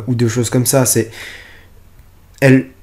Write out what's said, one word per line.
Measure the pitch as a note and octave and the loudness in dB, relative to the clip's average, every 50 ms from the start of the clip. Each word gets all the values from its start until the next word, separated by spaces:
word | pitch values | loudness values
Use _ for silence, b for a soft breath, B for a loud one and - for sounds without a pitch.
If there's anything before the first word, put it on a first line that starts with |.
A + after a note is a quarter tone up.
| G#2+ | -2
ou | B2 B2+ | -4 -2
de | A#2 A#2+ A2+ | 0 0 -2
choses | A2 B2 A#2 - | 0 -2 -4 -2
comme | - B2+ A#2+ | 0 -2 0
ça. | - - C3+ B2 | 2 2 0 2
C'est, | - - A#2 A2 - B B B B B B B B B B B B B - - - - - - - _ _ _ _ - - | 2 0 -2 -2 -4 B B B B B B B B B B B B B -20 -20 -20 -20 -20 -20 -20 _ _ _ _ -6 0
elle, | C#3 C3+ C3 C3 B2+ - - _ | 4 4 4 4 2 -2 -14 _